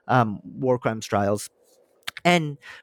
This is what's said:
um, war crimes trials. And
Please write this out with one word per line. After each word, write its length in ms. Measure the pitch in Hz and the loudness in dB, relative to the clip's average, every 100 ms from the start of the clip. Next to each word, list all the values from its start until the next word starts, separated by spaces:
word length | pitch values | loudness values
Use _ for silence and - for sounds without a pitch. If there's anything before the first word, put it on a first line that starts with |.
| - | 2
um, 320 | 127 113 98 | 4 4 -2
war 360 | 131 - 131 123 | -10 -4 0 0
crimes 280 | 127 110 - | 0 -4 -2
trials. 440 | 104 101 104 - _ _ _ _ _ - - | 0 2 0 -4 _ _ _ _ _ -16 -4
And 320 | 175 175 151 139 - - | 2 2 0 -8 -16 -20